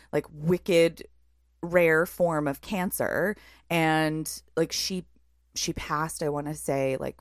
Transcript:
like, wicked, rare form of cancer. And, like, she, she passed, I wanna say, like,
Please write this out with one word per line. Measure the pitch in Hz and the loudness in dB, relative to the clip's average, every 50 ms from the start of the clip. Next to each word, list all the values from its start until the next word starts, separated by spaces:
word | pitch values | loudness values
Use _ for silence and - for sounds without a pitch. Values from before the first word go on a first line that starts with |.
| - _ - | -10 _ -2
like, | 147 147 - | -2 -2 -4
wicked, | - 147 151 165 180 175 - - 175 165 165 165 165 - - - _ _ _ _ _ _ _ _ _ _ | -8 -4 0 0 0 0 2 4 6 6 6 6 4 -2 -18 -20 _ _ _ _ _ _ _ _ _ _
rare | - 175 170 180 170 160 160 160 170 | -6 0 2 4 4 6 4 4 2
form | - - - 180 170 160 151 147 | 0 0 0 0 0 2 0 -2
of | 143 135 - | -2 -4 -6
cancer. | - - 214 185 180 208 - - 120 - - 113 165 202 208 - - - - - _ - | -8 -8 -4 -4 -4 -2 -2 -2 -2 -2 0 0 0 -2 -2 -6 -10 -20 -20 -16 _ -2
And, | 170 170 160 160 156 160 156 156 156 156 156 - - - - _ - | 0 2 2 2 2 2 2 0 0 -2 -6 -8 -10 -12 -14 _ -2
like, | 160 165 160 | -2 -2 0
she, | - - - - 185 185 - _ _ _ _ _ _ _ _ _ - | -2 -4 -4 -4 -4 -6 -8 _ _ _ _ _ _ _ _ _ -10
she | - - - 160 | -6 -6 -6 -6
passed, | - - - 156 147 156 160 - - 165 | -6 -6 -4 -2 -2 -2 -4 -4 -4 -4
I | 147 | -2
wanna | 147 147 151 147 156 | -2 -2 -4 -6 -8
say, | 151 - - 139 139 135 135 131 135 | -8 -4 -2 0 0 0 0 -2 -2
like, | 139 135 - - | -4 -6 -8 -10